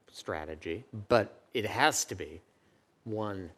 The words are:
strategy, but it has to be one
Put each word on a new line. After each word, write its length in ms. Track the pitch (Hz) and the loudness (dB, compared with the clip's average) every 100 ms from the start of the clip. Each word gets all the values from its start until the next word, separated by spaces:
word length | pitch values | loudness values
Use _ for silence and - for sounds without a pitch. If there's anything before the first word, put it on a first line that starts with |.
| _ | _
strategy, 760 | - - 85 78 78 80 85 123 110 101 | -14 -6 -4 -4 -8 -6 -6 -6 -10 4
but 340 | 120 104 - _ | 4 4 -4 _
it 120 | 127 107 | -4 -2
has 380 | 113 147 139 - | 4 4 4 -2
to 80 | |
be 260 | 95 76 78 _ _ _ _ _ _ | -6 -8 -12 _ _ _ _ _ _
one 460 | - 107 107 98 87 | -6 -4 -2 -4 -8